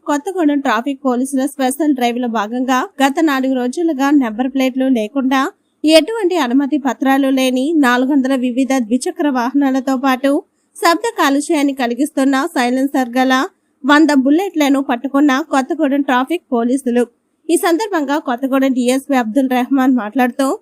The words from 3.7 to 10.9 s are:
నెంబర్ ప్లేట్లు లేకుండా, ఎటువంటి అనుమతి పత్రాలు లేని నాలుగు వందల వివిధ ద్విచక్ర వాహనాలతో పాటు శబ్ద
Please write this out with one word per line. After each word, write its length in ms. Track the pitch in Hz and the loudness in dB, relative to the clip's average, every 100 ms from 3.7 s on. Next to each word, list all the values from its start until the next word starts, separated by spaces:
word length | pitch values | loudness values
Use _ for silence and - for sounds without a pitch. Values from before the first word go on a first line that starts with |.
| 294 330 269 277 | -2 -2 0 2
నెంబర్ 380 | 294 233 214 262 | 2 2 -2 -4
ప్లేట్లు 320 | 269 262 262 262 240 | 0 -2 0 0 0
లేకుండా, 420 | 214 277 254 269 247 - _ _ | -2 -4 0 0 -2 -6 _ _
ఎటువంటి 520 | 302 320 311 453 359 359 | 2 4 4 -2 -2 0
అనుమతి 420 | 254 262 277 294 | 0 0 0 -2
పత్రాలు 500 | 269 226 262 277 269 | -2 -2 0 2 2
లేని 360 | 269 262 254 277 330 | 2 0 0 0 2
నాలుగు 340 | 254 247 262 | 2 2 2
వందల 240 | 294 254 269 | 0 0 0
వివిధ 360 | 254 240 254 262 | -2 -2 0 0
ద్విచక్ర 500 | 214 254 359 349 294 | 0 -2 -2 -2 -2
వాహనాలతో 680 | 254 233 285 277 269 262 262 | 0 0 0 0 0 -2 -2
పాటు 460 | 269 254 269 294 - _ _ - | 0 0 0 -2 -4 _ _ -2
శబ్ద 300 | 370 | 0